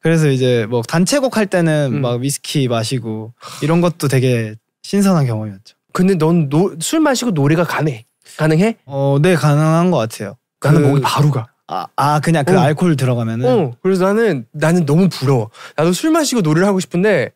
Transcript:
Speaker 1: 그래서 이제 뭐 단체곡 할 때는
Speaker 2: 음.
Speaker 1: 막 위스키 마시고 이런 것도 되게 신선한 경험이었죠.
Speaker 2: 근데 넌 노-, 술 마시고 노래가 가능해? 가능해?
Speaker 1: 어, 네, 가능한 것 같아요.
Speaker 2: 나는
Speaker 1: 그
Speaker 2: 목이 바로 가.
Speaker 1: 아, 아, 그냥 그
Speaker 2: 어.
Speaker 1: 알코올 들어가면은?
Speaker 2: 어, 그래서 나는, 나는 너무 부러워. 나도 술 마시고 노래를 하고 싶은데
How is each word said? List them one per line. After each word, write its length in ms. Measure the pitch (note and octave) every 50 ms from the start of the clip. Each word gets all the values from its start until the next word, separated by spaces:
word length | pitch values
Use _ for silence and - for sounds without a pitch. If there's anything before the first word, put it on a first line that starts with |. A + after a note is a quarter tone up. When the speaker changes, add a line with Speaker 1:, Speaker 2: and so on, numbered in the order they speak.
Speaker 1:
그래서 260 | _ D#3+ E3 E3 D#3 D3
이제 360 | C3+ B2+ B2+ B2+ B2 A#2+ A2 G#2
뭐 120 | B2 A#2+
단체곡 560 | A2+ - - E3 F#3 - C4+ D4 C4 B3+ -
할 80 | A3 G#3+
때는 460 | G3 - F3+ E3+ E3 D#3 D3+ D3 C3 A#2+
Speaker 2:
음. 80 | C#3+
Speaker 1:
막 180 | C3+ A#2+ B2 A#2+
위스키 480 | B2+ C#3+ C#3 - - - - D3+ C3
마시고 680 | A#2+ A#2+ A2+ A2+ - C3+ B2+ A2 A2+ A2 A2 A2 A2+ - _ - - - -
이런 200 | - D3 E3 F3
것도 260 | F3 F3 E3 - -
되게 480 | C3+ C3+ C3 A#2+ C3 B2 A#2 A2+ G#2+ G#2+ A2 _ _ _ _
신선한 460 | _ - - G3+ G3+ G3 F#3 D#3+ C#3
경험이었죠. 480 | A#2+ A2+ G#2+ G#2+ G#2+ G2 F#2+ _ - _ _ _ _ _
Speaker 2:
근데 220 | - F3+ F#3 G3
넌 340 | E3 D#3 D#3+ E3+ F3 D#3 C3+
노-, 260 | C#3 D#3 F#3+ G3 - D#3+
술 200 | D#3+ - - D#4+
마시고 300 | D#4 D4+ C4 A#3+ A#3+ A#3+
노래가 320 | G3 D3+ C#3 C#3+ D#3 E3+ F3
가능해? 420 | - - - D3 D#3 B2 A2+ A2+ _ _ _ _ - -
가능해? 400 | - D#3 D#3 D#3 D#3 G3 A3+ A3 _ _
Speaker 1:
어, 320 | - C#3 C#3 C#3 C#3 C#3 C#3+
네, 140 | D3 F3+ F#3
가능한 560 | D3+ B2+ D3+ D3 D3 D#3 D#3 D#3+ E3 F3 F#3
것 60 | F3
같아요. 400 | C3+ A2 A2+ - - A2 G2 G2+ _ _ _ _ _ -
Speaker 2:
나는 180 | C3+ D3+ E3
Speaker 1:
그 60 | D3
Speaker 2:
목이 140 | C3+ C#3 C#3
바로 280 | B2+ A#2+ - - C#3+ D3+
가. 180 | C#3 - A2+ - _ _ _
Speaker 1:
아, 180 | - D#2+ F#2 E2+ - _
아, 240 | - C3+ C#3+ D3+ D3+
그냥 240 | C#3+ E3+ E3 D#3+ C#3
그 120 | D3 -
Speaker 2:
어. 20 | -
Speaker 1:
알코올 360 | B2+ C#3+ D3+ D3 F3+ F3+ D#3+
들어가면은? 480 | B2+ C3+ B2+ B2 A#2+ A#2 A2+ A2+ A2+ -
Speaker 2:
어, 240 | B3 B3+ A3+ E3 B2+ A#2+ _ _
그래서 220 | F#3 F#3+ F#3 F3+
나는, 400 | F#3+ G3+ A3 A#3 G#3+ E3+ C3+ A2+ _
나는 340 | _ D3+ D3+ D#3 E3+ F3+ E3
너무 200 | C#3 C#3+ E3 G3
부러워. 440 | F3+ - - C3 C3 C#3 B2 G#2+ G#2+ _ - - - -
나도 160 | - D3+ E3+ F#3
술 160 | - - D#4+
마시고 300 | D#4 E4+ D4+ B3+ - A#3+
노래를 260 | F#3 D3+ D#3 E3 F#3
하고 120 | G#3 G3+ F#3
싶은데 520 | F3+ - - F3 F#3 G#3+ G3+ D3+ A2+ G2+ _